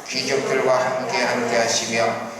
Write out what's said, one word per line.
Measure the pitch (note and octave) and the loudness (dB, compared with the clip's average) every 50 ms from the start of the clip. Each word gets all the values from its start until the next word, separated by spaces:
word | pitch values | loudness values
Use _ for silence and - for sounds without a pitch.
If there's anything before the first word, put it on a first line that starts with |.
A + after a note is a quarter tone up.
| - - | -10 -6
기적들과 | - C3 C3 C3+ C3+ C3+ - - C3+ C3 B2+ C3 B2+ B2+ | -6 -4 -2 0 0 0 0 0 0 2 4 4 4 4
함께, | B2+ B2+ B2+ - B2 A#2+ B2 B2+ | 2 0 -2 -2 -2 -2 -2 0
함께 | A#2+ A#2+ A#2+ B2 A#2+ A#2 A#2+ | 0 0 0 0 0 0 2
하시며 | A#2 A2+ A#2 A#2 - A#2 A#2 A2+ A2+ A2 A2+ - - - - - | 2 2 2 0 0 0 0 0 2 2 2 0 -2 -6 -8 -10